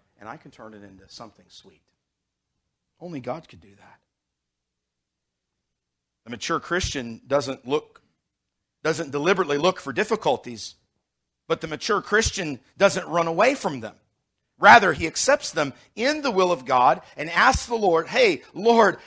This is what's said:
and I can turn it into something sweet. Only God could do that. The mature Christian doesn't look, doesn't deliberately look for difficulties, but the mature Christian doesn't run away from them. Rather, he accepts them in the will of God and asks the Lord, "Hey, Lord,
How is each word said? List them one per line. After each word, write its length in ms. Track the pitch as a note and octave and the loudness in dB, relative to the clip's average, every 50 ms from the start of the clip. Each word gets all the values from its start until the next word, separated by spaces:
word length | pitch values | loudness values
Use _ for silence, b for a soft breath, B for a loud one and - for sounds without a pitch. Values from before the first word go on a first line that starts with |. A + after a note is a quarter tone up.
| _ _ _ _ | _ _ _ _
and 80 | G#2 | -18
I 100 | A2 B2 | -18 -18
can 140 | C3+ - D3 | -18 -20 -20
turn 220 | - - A#2 A2 G#2+ | -20 -20 -20 -20 -20
it 100 | G2+ G2+ | -20 -20
into 200 | G2 F#2+ F#2+ F#2+ | -20 -20 -20 -20
something 380 | - - - A#2 G#2+ - _ F#2 | -20 -20 -20 -20 -20 -20 _ _
sweet. 340 | _ - - - F#2+ _ _ _ _ _ _ _ _ _ _ _ _ _ _ _ _ _ _ _ _ _ _ _ _ _ _ | _ -20 -20 -20 -20 _ _ _ _ _ _ _ _ _ _ _ _ _ _ _ _ _ _ _ _ _ _ _ _ _ _
Only 200 | E3 F3+ E3 C3+ | -16 -14 -12 -10
God 280 | A#2+ B2 C3+ E3 - | -10 -10 -10 -10 -14
could 140 | - - F2 | -20 -20 -20
do 80 | F2 G2+ G2 | -20 -20 -20
that. 220 | _ - - - _ _ _ _ _ _ _ _ _ _ _ _ _ _ _ _ _ _ _ _ _ _ _ _ _ _ _ _ _ _ _ _ _ _ _ _ _ _ _ _ _ _ _ _ _ _ | _ -20 -20 -20 _ _ _ _ _ _ _ _ _ _ _ _ _ _ _ _ _ _ _ _ _ _ _ _ _ _ _ _ _ _ _ _ _ _ _ _ _ _ _ _ _ _ _ _ _ _
The 80 | A#2 | -16
mature 280 | A#2+ G#2+ - - E3 D3+ | -14 -10 -6 -6 -6 -6
Christian 600 | - - F3 F#3 F3+ - - C#3 A#2 A#2 A2+ A2 - | -4 -4 -4 -4 -2 -4 -6 -8 -8 -10 -12 -16 -6
doesn't 400 | A#2+ C3+ C#3+ A#2+ C3+ C3 - - | -4 -2 -2 -2 -4 -8 -10 -6
look, 340 | B2 C#3+ D3+ - - _ _ _ _ _ _ _ _ _ _ _ _ _ _ _ _ _ _ - | -4 -4 -4 -4 -8 _ _ _ _ _ _ _ _ _ _ _ _ _ _ _ _ _ _ -4
doesn't 280 | D#3 D#3+ C#3+ E3 C3+ | -4 -4 -4 -6 -8
deliberately 460 | C3 C#3+ D3 F3+ G3 F3 F3+ C#3+ C#3+ | -6 -2 0 0 2 0 0 -2 -2
look 220 | C#3+ D#3 F#3 F3+ - | 0 0 0 -2 -2
for 140 | - C#3 A#2+ | -6 -6 -4
difficulties, 840 | F3+ G#3+ - A3+ - - D#3 B2+ - - B2+ A#2 G#2+ - - - _ _ _ _ _ _ _ _ _ _ _ _ _ _ | -4 -4 -2 -4 -2 0 -2 -2 -2 -4 -12 -16 -14 -16 -16 -18 _ _ _ _ _ _ _ _ _ _ _ _ _ _
but 140 | - E3 - | -6 -6 -6
the 60 | - | -6
mature 340 | D#3 D3+ C3+ - - G#3+ F#3 | -8 -10 -8 -4 -2 -2 -2
Christian 580 | - - G#3 G#3+ - - - G3 F3 D3+ C3+ - b b b | -2 0 0 0 0 0 -4 -6 -6 -8 -8 -10 b b b
doesn't 300 | - G3 F#3+ D#3+ F#3 E3+ | 2 2 2 2 0 -6
run 200 | D3+ D#3 E3+ E3 | -4 -2 -2 -2
away 280 | E3 E3 E3+ A3 C4 C#4+ | 0 0 2 2 2 2
from 240 | - - F3+ C#3+ B2 | 0 -4 -6 -6 -6
them. 160 | A2 G2+ - _ _ _ _ _ _ _ _ _ _ _ _ _ | -10 -14 -16 _ _ _ _ _ _ _ _ _ _ _ _ _
Rather, 320 | D#3+ G3+ A#3 A#3 G3+ F3+ | 8 8 10 10 8 4
he 140 | C#3+ - E3 | 0 -2 -4
accepts 460 | D#3+ - - - B3+ C#4+ C#4+ - - | -6 -4 -2 0 2 2 0 0 -4
them 200 | - E3 D3 C3+ b b b b _ | -4 -2 -4 -4 b b b b _
in 280 | G3+ A#3 C#4 D4+ D#4 C#4 | -4 -2 -2 -2 -2 -2
the 80 | C4 | -2
will 200 | G3+ F#3 F#3 F3+ | 0 2 2 2
of 140 | F3 C3 B2+ | 0 -2 -2
God 360 | B2+ C3 B2 B2 C#3+ E3+ F3+ B B B | 0 2 4 4 4 4 2 B B B
and 140 | C#3 D3+ E3 | -12 -10 -4
asks 380 | E3 F3+ G#3+ C4 B3+ - - | 0 2 2 2 2 0 -2
the 80 | A3+ A#3+ | -6 -4
Lord, 320 | A3+ G#3 F#3 E3 D#3+ E3+ | 0 2 2 2 2 0
"Hey, 340 | - F#3+ B3 B3 G3+ D#3 - B B - | 0 0 2 2 2 2 -2 B B -12
Lord, 440 | D#3+ G3+ A#3 A#3 A3+ G#3+ F#3 E3 B B | -2 2 4 4 6 4 4 2 B B